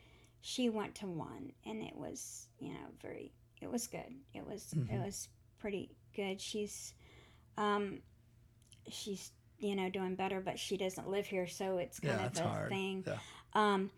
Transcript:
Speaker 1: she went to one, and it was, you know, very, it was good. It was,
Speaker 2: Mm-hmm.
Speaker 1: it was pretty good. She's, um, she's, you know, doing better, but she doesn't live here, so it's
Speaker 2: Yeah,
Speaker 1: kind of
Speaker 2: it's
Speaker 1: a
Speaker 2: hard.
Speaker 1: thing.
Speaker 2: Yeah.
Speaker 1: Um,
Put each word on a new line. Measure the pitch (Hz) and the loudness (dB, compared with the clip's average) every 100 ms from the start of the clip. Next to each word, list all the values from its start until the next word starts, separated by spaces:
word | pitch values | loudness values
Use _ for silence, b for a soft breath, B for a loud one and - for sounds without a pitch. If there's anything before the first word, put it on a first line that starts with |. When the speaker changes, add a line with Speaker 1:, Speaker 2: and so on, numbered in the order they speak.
| B B B B | B B B B
Speaker 1:
she | - - 247 | -6 2 2
went | 214 202 - | 2 -2 -4
to | 196 | -4
one, | 160 - 95 90 - - | -4 -4 -6 -10 -10 -8
and | 220 | -6
it | - - | -6 -6
was, | - - - - - - | -6 -6 -8 -10 -14 -12
you | 165 | -8
know, | - - - | -8 -10 -10
very, | - - - - - - | -8 -8 -10 -14 -20 -10
it | - | -4
was | 240 - | -2 -2
good. | - - - - | -6 -8 -12 -14
It | 185 - | -10 -8
was, | 202 - 156 | -8 -2 0
Speaker 2:
Mm-hmm. | 117 | 2
Speaker 1:
it | - | 0
was | 202 202 - - - - | 0 -4 -8 -14 -20 -8
pretty | 214 190 - - - | -4 -4 -4 -12 -8
good. | - 196 196 | -2 0 -2
She's, | - 214 208 - - - B B B B B - | -2 -2 -2 -4 -10 -14 B B B B B 0
um, | 208 202 196 190 - - - - - - - - - | 4 4 2 -4 -12 -20 -20 -20 -20 -20 -20 -18 -12
she's, | - 214 190 - - - - | -8 -4 -4 -6 -16 -20 -4
you | 208 | 0
know, | 196 185 | 2 2
doing | 196 185 | 2 0
better, | 185 190 190 | 2 2 2
but | 190 - | 0 -2
she | - 208 | 0 2
doesn't | 185 180 - | 2 0 0
live | 196 202 | 0 2
here, | 190 175 | 0 0
so | - 190 185 | 0 2 2
it's | 175 - | 0 0
Speaker 2:
Yeah, | 147 | 2
Speaker 1:
kind | 110 | 4
of | 104 | 2
Speaker 2:
it's | - | 2
Speaker 1:
a | - | 2
Speaker 2:
hard. | - 101 | 2 0
Speaker 1:
thing. | 190 190 190 - | 0 0 0 0
Speaker 2:
Yeah. | - B B B | -2 B B B
Speaker 1:
Um, | 214 208 196 196 | 6 8 8 4